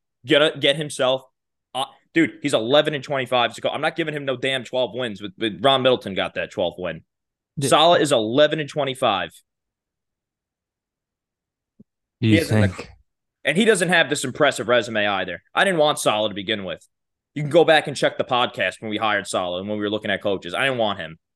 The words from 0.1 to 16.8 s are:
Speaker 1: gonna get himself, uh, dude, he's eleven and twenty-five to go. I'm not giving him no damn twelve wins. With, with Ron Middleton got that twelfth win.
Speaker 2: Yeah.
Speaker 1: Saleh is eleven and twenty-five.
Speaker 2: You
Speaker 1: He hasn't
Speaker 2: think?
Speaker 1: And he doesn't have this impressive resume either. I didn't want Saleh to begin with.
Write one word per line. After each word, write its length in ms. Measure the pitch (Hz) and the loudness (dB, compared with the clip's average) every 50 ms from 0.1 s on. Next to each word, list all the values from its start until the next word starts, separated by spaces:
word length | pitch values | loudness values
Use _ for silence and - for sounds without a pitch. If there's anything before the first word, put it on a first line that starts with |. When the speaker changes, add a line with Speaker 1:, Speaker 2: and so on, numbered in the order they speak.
| _ _ - | _ _ -2
Speaker 1:
gonna 280 | 120 151 143 151 160 151 | 2 2 4 4 2 0
get 200 | 143 135 143 139 | 0 0 0 0
himself, 480 | 160 151 147 - - 135 127 131 135 - _ _ _ _ _ _ _ _ _ - | 0 -4 -8 -4 -2 0 0 0 -2 -4 _ _ _ _ _ _ _ _ _ -8
uh, 120 | 131 131 - - _ _ _ - | -8 -8 -10 -12 _ _ _ 0
dude, 200 | 165 160 - - - - | 0 0 0 -2 -6 -4
he's 100 | 143 139 | -2 0
eleven 400 | 123 110 117 139 147 147 151 151 | 0 0 2 2 2 2 2 -2
and 100 | 139 131 | -6 -6
twenty-five 520 | - 147 135 127 - 127 123 117 113 110 | -6 -6 -4 -4 -2 0 0 0 0 -2
to 60 | - | -4
go. 80 | - 127 | -6 -4
I'm 120 | 107 123 | -4 -2
not 140 | 147 165 170 | -4 -4 -4
giving 180 | - 165 156 151 | -4 -6 -6 -6
him 120 | 147 143 | -6 -6
no 120 | 135 131 | -6 -6
damn 260 | 123 135 135 135 131 113 | -4 -2 -4 -4 -4 -6
twelve 300 | - - 127 127 101 101 | -4 -4 -4 -4 -2 -4
wins. 300 | 120 127 117 101 92 101 | -6 -6 -6 -8 -10 -12
With, 80 | 101 - - | -12 -8 -4
with 180 | 113 110 95 85 110 | -4 -4 -4 0 2
Ron 160 | 139 135 131 | 2 2 4
Middleton 320 | 127 131 123 113 - 104 95 | 4 2 2 2 -2 -6 -4
got 220 | 95 92 85 - | -4 -6 -6 -6
that 160 | 95 85 82 | -8 -8 -6
twelfth 260 | - 107 92 85 80 | -4 -2 -2 -2 -4
win. 240 | - 90 85 80 80 - _ _ _ _ _ _ _ _ _ - | -6 -8 -8 -8 -10 -14 _ _ _ _ _ _ _ _ _ -10
Speaker 2:
Yeah. 120 | - 135 123 | -4 0 2
Speaker 1:
Saleh 300 | 117 135 156 170 175 175 | 4 6 6 6 6 4
is 120 | 160 143 | 4 2
eleven 480 | 143 117 107 110 120 143 151 147 151 156 | 2 0 0 0 2 4 4 2 2 -2
and 100 | 147 139 | -6 -6
twenty-five. 640 | - 151 139 135 127 - 135 117 101 92 87 82 - - _ _ _ _ _ _ _ _ _ _ _ _ _ _ _ _ _ _ _ _ _ _ _ _ _ _ _ _ _ _ _ _ _ _ _ _ _ _ _ _ _ _ _ _ _ _ _ _ - _ _ _ _ _ _ - | -4 -4 -4 -4 -4 -2 0 0 0 0 -4 -8 -12 -20 _ _ _ _ _ _ _ _ _ _ _ _ _ _ _ _ _ _ _ _ _ _ _ _ _ _ _ _ _ _ _ _ _ _ _ _ _ _ _ _ _ _ _ _ _ _ _ _ -20 _ _ _ _ _ _ 0
Speaker 2:
You 100 | 117 110 | 2 4
Speaker 1:
He 60 | 107 | 4
hasn't 380 | 165 156 - 107 107 104 95 90 | 4 4 2 2 2 2 2 0
Speaker 2:
think? 160 | - - - - _ _ _ _ _ _ _ _ _ - | -6 -16 -18 -20 _ _ _ _ _ _ _ _ _ -2
Speaker 1:
And 140 | 131 147 | 0 2
he 80 | 180 233 | 2 4
doesn't 240 | 214 220 175 185 165 | 4 4 2 2 2
have 180 | 180 165 160 | 2 2 2
this 160 | 131 147 - - | 2 0 -4 -4
impressive 440 | 131 117 - 151 139 120 - 117 | -4 0 2 2 2 2 0 0
resume 400 | 101 123 120 107 120 113 107 104 | 2 2 2 2 0 -2 -2 0
either. 340 | 104 101 95 92 90 87 85 _ _ - | 0 0 -2 -4 -6 -8 -12 _ _ 0
I 100 | - 180 | 0 2
didn't 160 | 196 185 160 | 2 4 2
want 180 | 151 151 139 | 2 2 2
Saleh 320 | - - 147 110 107 107 107 | 0 0 0 2 0 -2 -2
to 60 | 98 | -4
begin 280 | 104 98 101 110 104 98 | -6 -6 -6 -6 -6 -6
with. 240 | 90 78 - | -8 -10 -10